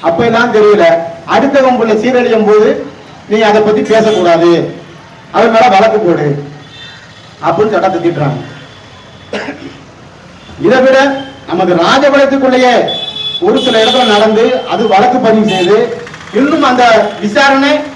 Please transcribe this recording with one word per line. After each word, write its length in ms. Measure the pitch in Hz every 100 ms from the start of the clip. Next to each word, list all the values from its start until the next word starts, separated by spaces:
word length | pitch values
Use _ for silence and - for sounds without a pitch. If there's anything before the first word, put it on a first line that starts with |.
| 165
அப்பெல்லாம் 460 | 170 233 226 233 214
தெரியல. 300 | 208 202 339 - - - - 196
அடுத்தவன் 440 | 277 277 262 233
பிள்ளை 160 | 226 208
சீரழியும் 460 | 240 254 226 220 202
போது 200 | 214 240 - - - - - -
நீ 80 | 214 214
அதை 120 | 214 208
பத்தி 140 | 214 -
பேசக்கூடாது, 600 | 220 214 190 175 165 170 165 131 - - - - - - 170
அவன் 180 | 226 226
மேல 100 | 190 190
வழக்கு 240 | 220 208
போடு 240 | 175 156 147 143 - - - - - - - - - - 165
அப்படின்னு 280 | 165 214 190
சட்டத்தை 240 | 185 170
திட்டுறாங்க. 400 | 170 143 143 139 117 - - - - - - - - 311 - - - - - - - - - - - - -
இதை 120 | 262 262
விட 120 | 262 277 269 - - -
நமது 220 | 175 185 170
ராஜபாளையத்துக்குள்ளேயே 920 | 180 262 285 277 269 269 254 254 254 226 - - - - - - 180
ஒரு 120 | 233 247
சில 100 | 226
இடத்துல 240 | 226 254 233
நடந்து 320 | 208 220 214 247 254 -
அது 100 | 190 226
வழக்கு 240 | 196 247 247 226
பதிவு 220 | 220 214 185
செய்து 220 | 180 214 240 - - - - 208
இன்னும் 300 | 294 320 277
அந்த 140 | 254 240 220 202 -
விசாரணை 500 | 208 285 269 269 277 302 -